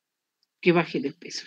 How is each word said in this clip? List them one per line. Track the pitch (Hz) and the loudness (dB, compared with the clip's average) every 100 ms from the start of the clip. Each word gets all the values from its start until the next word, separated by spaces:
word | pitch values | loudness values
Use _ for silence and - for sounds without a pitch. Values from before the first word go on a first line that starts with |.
| _ _ _ _ _ _ | _ _ _ _ _ _
que | 180 | 2
baje | 175 156 - | 4 2 -2
de | 135 | -4
peso, | - - - | -8 -12 -14